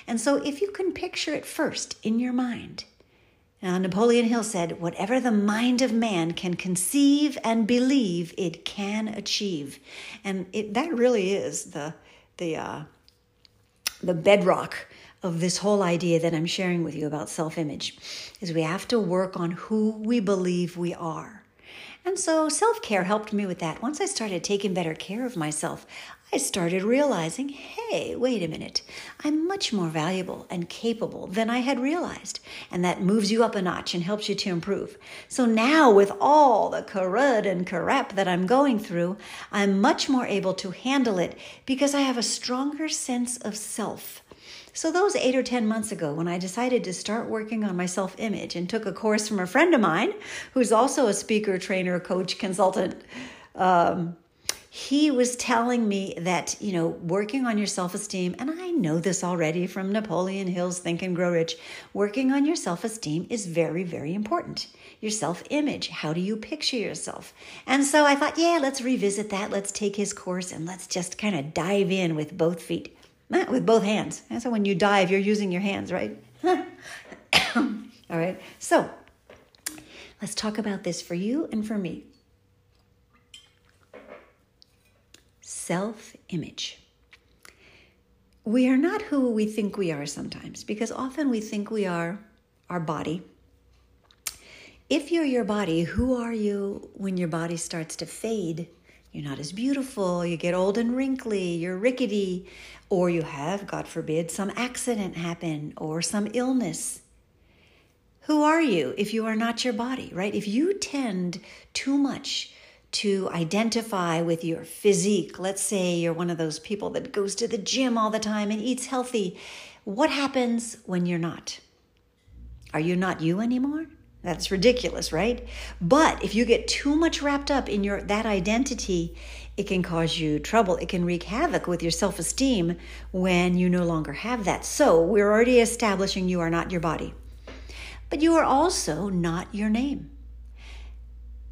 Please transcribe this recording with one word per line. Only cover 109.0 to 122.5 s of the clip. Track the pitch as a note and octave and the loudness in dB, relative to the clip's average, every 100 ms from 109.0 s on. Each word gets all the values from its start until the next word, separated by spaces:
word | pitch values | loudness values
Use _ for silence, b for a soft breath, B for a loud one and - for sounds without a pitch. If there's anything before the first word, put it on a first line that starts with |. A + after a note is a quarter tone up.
| G#3 | -2
you | A3 A3 | -2 -2
are | A3 | -2
not | A#3 A#3 | -2 -2
your | B3+ | -2
body, | G#3+ A#3+ C4 - E3+ | -2 -4 -6 -6 -6
right? | G3+ | -4
If | - G#3 | -2 -2
you | A3 E4+ | 0 2
tend | G4+ - C#4+ B3+ F#3 F3+ F3 B B B | 0 -4 -4 -2 -2 -4 -6 B B B
too | - - C#4+ | -6 0 2
much | C4+ - - - - B B B B | 2 -2 -6 -8 -8 B B B B
to | - G#3 G3 F#3 | -2 0 0 0
identify | E3+ D#3+ G3+ A3+ A#3 A3+ G3 E3+ E3 | -2 0 2 2 0 -2 0 0 2
with | E3+ E3 | 2 0
your | E3 E3 | 0 -4
physique, | - - G#3+ F3+ F#3+ G3+ - - | -6 2 4 6 4 2 0 -4
let's | F#3 G3 | -4 -2
say | - G3+ F3+ F3 | -2 0 2 2
you're | E3+ | 0
one | E3 F3 | 0 -2
of | E3 | -2
those | D#3+ D3+ | -2 -4
people | - G3+ F3+ | -6 -4 -4
that | - - | -4 -4
goes | G3+ G3 - | -2 -2 -2
to | A3+ | -2
the | A3 | -2
gym | F3+ B3+ C4 A#3 | -2 0 2 2
all | G#3+ | 2
the | G#3+ | 0
time | G#3+ G#3+ G#3 | -2 -2 0
and | G#3+ | 0
eats | A3+ B3+ - | 0 -2 -2
healthy, | C4 B3 A#3 F#3 - B B B B | -4 0 0 -2 -4 B B B B
what | - G3+ D#4 | -6 0 2
happens | C4+ C4+ C4 A#3+ A#3 A3+ - - | 2 0 0 0 0 -4 -10 -4
when | F#3 F3 | 0 0
you're | F3 | 0
not? | E3 - - - - _ _ _ _ _ _ - - | -2 -6 -12 -14 -16 _ _ _ _ _ _ -20 -18